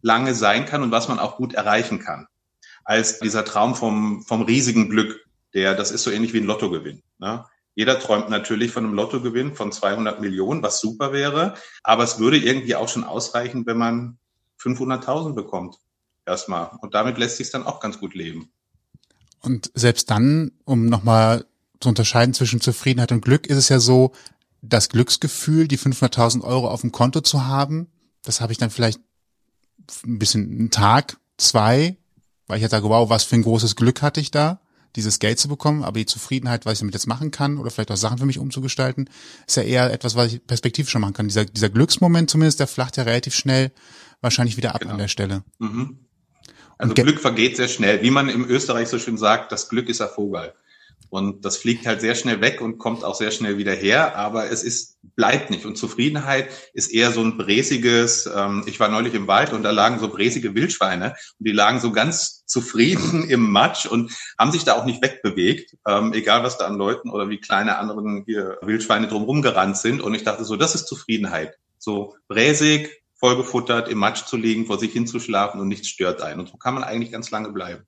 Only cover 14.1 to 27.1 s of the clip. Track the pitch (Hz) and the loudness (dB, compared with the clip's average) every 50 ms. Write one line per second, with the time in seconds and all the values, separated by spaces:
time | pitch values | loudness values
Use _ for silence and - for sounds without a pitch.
14.1 | 120 _ _ _ _ _ _ _ _ _ - 127 127 127 127 127 131 127 131 - | -14 _ _ _ _ _ _ _ _ _ -6 -4 -4 -4 -4 -4 -4 -6 -4 -4
15.1 | 131 156 165 160 139 113 98 - - 92 90 90 - _ _ _ _ _ _ _ | -4 -4 -4 -6 -6 -8 -8 -6 -8 -8 -8 -10 -14 _ _ _ _ _ _ _
16.1 | _ _ _ - 90 90 - - 95 85 82 - - - - 98 98 104 107 107 | _ _ _ -6 -6 -6 -4 -6 -6 -6 -6 -8 -12 -16 -16 -4 -2 0 0 0
17.1 | 104 113 117 120 - - 127 - - 131 135 - - - - 107 101 - - 90 | 0 -2 -2 -2 -2 -6 -8 -8 -8 -8 -6 -6 -8 -6 -8 -10 -8 -8 -12 -12
18.1 | - 92 82 82 80 82 80 78 _ _ _ _ _ _ _ _ _ _ _ _ | -10 -10 -10 -10 -10 -14 -16 _ _ _ _ _ _ _ _ _ _ _ _ _
19.1 | _ _ _ _ _ _ _ 123 131 113 - - _ - 117 123 117 - - - | _ _ _ _ _ _ _ -4 -4 -4 -4 -10 _ 2 4 4 4 2 0 0
20.1 | 120 104 117 135 147 160 160 139 _ _ _ - 135 120 113 117 117 117 95 117 | 2 4 4 4 4 2 0 -2 _ _ _ 0 2 2 4 4 2 2 4 4
21.1 | 113 113 110 110 113 117 - _ _ _ _ _ _ _ - 127 113 110 113 - | 6 6 6 6 4 2 0 _ _ _ _ _ _ _ 0 0 2 2 2 2
22.1 | - 123 120 123 127 - 135 117 113 120 - - 110 - - 135 131 123 123 113 | 4 4 4 4 4 0 0 0 0 0 0 0 -2 0 0 0 2 2 2 2
23.1 | 120 120 98 120 131 151 - - 147 139 127 - 139 131 117 117 127 127 127 131 | 2 0 4 4 4 4 4 2 2 4 4 6 6 4 6 6 8 8 6 6
24.1 | - - - - _ _ _ _ _ _ - 110 113 113 104 - - 110 127 - | 2 -4 -20 -20 _ _ _ _ _ _ -4 0 2 2 2 2 2 2 2 2
25.1 | - - - 147 - - - - 156 160 165 151 143 127 - 139 127 - - 123 | 2 -2 -2 -4 -4 -4 -2 2 4 4 4 4 2 0 0 0 0 2 0 0
26.1 | - - 120 117 117 123 - - 123 131 123 - - 104 - 123 - - 135 131 | 4 4 4 4 4 0 -2 0 0 0 0 0 -4 -2 -4 -6 2 4 4 4